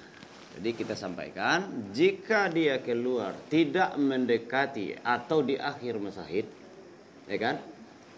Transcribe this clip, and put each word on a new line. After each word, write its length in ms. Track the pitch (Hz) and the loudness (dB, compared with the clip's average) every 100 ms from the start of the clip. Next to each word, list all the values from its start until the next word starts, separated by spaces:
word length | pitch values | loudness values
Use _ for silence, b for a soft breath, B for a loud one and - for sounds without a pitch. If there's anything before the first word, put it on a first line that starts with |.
| - - - - - - | -18 -20 -20 -18 -16 -6
jadi 100 | 107 117 | -4 -2
kita 160 | 110 | -4
sampaikan, 1000 | 107 92 85 71 90 117 165 196 92 98 110 | -4 -4 -6 -8 -2 0 2 0 -8 -6 4
jika 560 | 185 190 - 214 190 | 4 4 0 2 2
dia 240 | 165 151 131 | 2 2 2
keluar 480 | 127 120 123 123 95 - - | 0 0 2 0 -2 -6 0
tidak 480 | 156 151 180 185 - | 4 4 4 0 4
mendekati 1040 | 139 131 120 117 - 131 139 120 87 - | 2 4 4 2 2 0 0 -2 -6 -4
atau 400 | 120 120 - 160 | 0 0 4 2
di 160 | 131 135 | 4 0
akhir 400 | 143 135 120 110 | -2 -4 -4 -4
masa 320 | 101 92 78 | -4 -8 -4
haid, 160 | 92 - - - - - - - - | -2 -2 -8 -18 -20 -20 -20 -20 -20
ya 140 | - 101 | -4 0
kan? 160 | 107 - - - - - - | 0 -2 -6 -16 -20 -20 -20